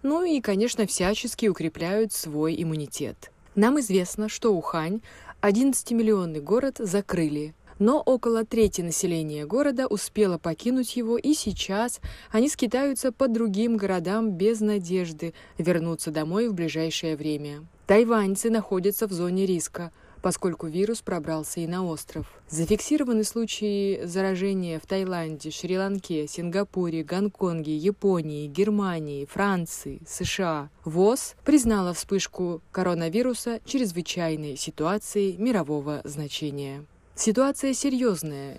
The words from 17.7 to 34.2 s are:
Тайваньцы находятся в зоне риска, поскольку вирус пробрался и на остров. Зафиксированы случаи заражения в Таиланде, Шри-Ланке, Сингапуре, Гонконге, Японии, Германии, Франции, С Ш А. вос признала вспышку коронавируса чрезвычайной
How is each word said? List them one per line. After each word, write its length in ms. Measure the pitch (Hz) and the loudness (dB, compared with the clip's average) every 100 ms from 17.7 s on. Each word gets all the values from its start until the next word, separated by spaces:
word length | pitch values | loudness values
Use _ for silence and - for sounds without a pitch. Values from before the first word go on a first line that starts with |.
| - - | -6 4
Тайваньцы 640 | 202 233 226 196 196 226 | 6 6 4 2 2 2
находятся 560 | 220 202 190 185 202 220 | 0 0 0 0 0 -2
в 40 | |
зоне 340 | 175 175 185 190 | -2 0 2 2
риска, 440 | 175 - - 170 - - - | 0 -2 -8 -12 -14 -20 -6
поскольку 460 | 190 175 190 165 165 | -2 0 -2 -4 -4
вирус 340 | 160 202 226 | 0 0 -2
пробрался 600 | - 180 147 160 151 - | -4 -4 -2 -4 -4 -6
и 40 | 165 | -4
на 180 | 180 | -2
остров. 440 | 180 156 - 160 - - - | -2 -4 -8 -10 -10 -14 -8
Зафиксированы 720 | 156 165 208 - 302 254 226 | -2 2 0 2 0 2 2
случаи 840 | 214 233 226 - 208 202 196 190 175 | 0 -2 -4 -2 -2 0 0 -2 -2
заражения 760 | 175 190 185 196 190 180 160 | -2 0 0 0 0 -2 -4
в 60 | - | -4
Таиланде, 640 | 196 190 180 160 151 160 | -2 -2 -2 -4 -6 -10
Шри-Ланке, 760 | 151 175 185 196 196 - 160 151 | -8 -4 -2 0 -2 -4 -4 -4
Сингапуре, 760 | - 175 180 202 185 180 160 | -6 -4 -2 -2 -2 -2 -2
Гонконге, 720 | 151 180 208 - 185 165 151 156 | -2 -2 -2 0 -2 -2 -2 -2
Японии, 720 | 175 208 202 180 156 147 147 | 0 0 2 2 0 -6 -4
Германии, 800 | 143 202 208 196 170 151 143 143 | 0 2 2 2 -2 -4 -6 -6
Франции, 800 | - 202 185 165 - - 135 160 | -2 0 0 -2 -8 -10 -12 -12
С 160 | - | -6
Ш 200 | 185 - | -4 -2
А. 260 | 180 156 143 _ - | 0 -2 -4 _ -4
вос 500 | 160 196 262 - - | 4 4 4 -2 -6
признала 520 | - 294 226 214 180 170 | 4 6 6 2 2 -2
вспышку 640 | - 196 - - 180 165 - | -2 -2 -2 -4 -4 -4 -8
коронавируса 880 | - 180 175 165 185 254 233 - 226 - | -2 0 2 0 0 0 0 -4 -6 -2
чрезвычайной 880 | 277 226 170 170 - | 0 0 -2 -4 -2